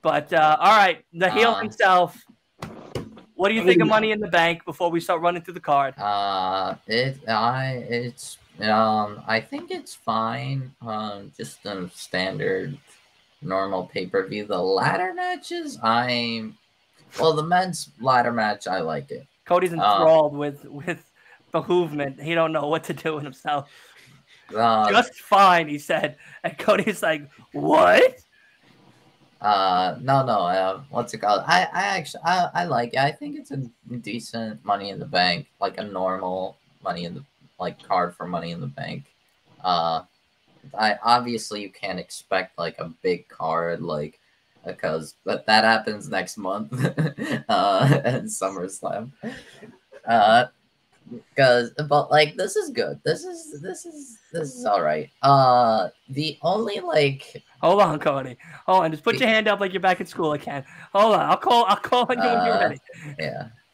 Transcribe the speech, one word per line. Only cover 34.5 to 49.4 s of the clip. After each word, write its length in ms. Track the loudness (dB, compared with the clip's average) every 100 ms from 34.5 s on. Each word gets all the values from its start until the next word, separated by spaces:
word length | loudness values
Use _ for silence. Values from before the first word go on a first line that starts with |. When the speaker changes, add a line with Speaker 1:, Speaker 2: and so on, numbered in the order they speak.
| -10
Speaker 2:
Money 260 | -4 -4 -4
in 100 | -10
the 60 | -4
Bank, 420 | 0 2 0 -6 _
like, 180 | -6 -4
a 60 |
normal 760 | -8 -4 -2 -2 -4 -4 -6 -10 _ _
Money 200 | -8 -8 -8
in 80 | -12
the, 80 | -18 _ _ _
like, 220 | -10 -10
card 320 | -2 0 0 -6
for 100 | -8
Money 260 | -6 -8
in 100 | -10
the 60 | -10
Bank. 360 | -10 -12 -12 -16 _ _ _ _ _
Uh, 400 | -2 0 0 -4 -8 _ _ _ _ _ -14 -2
I, 180 | 0 0
obviously 580 | 2 2 2 -6 -6 -10
you 80 | -10
can't 300 | -12 -8 -8
expect, 580 | -10 -16 -4 -4 -2 -8
like, 200 | -10 -8
a 60 | -14 -6
big 260 | -4 -4 _
card, 540 | -10 -4 -2 -2 -6
like, 380 | -6 -6 -8 _ _ _ _ _ -14
because 500 | -8 -6 -6 -8 -12 -6
that, 200 | -6 2
that 200 | 4 4
happens 420 | 2 0 -8 -6
next 300 | -6 -6 -8
month, 340 | -6 -6 -6
<laughs> 760 | -4 -4 -2 -4 -4 -6 -6 -2
uh, 520 | 0 2 4 4 4 0
at 180 | -4
SummerSlam. 880 | -6 -6 -6 -6 -10 -8 -8 -8 -10 -14 -14 -14